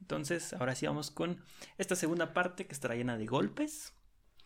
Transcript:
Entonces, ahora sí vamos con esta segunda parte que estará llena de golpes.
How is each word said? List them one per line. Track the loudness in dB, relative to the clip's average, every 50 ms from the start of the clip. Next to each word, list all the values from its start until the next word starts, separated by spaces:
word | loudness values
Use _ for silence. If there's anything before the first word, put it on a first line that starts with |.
Entonces, | -8 -4 -4 -2 0 0 0 -2 -2 -2 -4
ahora | 0 0 0 0
sí | 2 2
vamos | 0 2 0 -2 -2
con | -2 0 0 0 0 -2 -6 -14 -18 -16 -16 -10 -4
esta | -2 0 2 2
segunda | 2 2 2 2 2 2 2 4
parte | 4 2 2 2 -6 -8
que | -8 -6
estará | -4 -2 -2 0
llena | 0 0 0 0 0
de | 0
golpes. | 2 4 4 4 4 2 0 -2 -2 -4 -6 -12 -12 -16 -18 -20 -20 -20 -20 -20 _ -20 -20 -20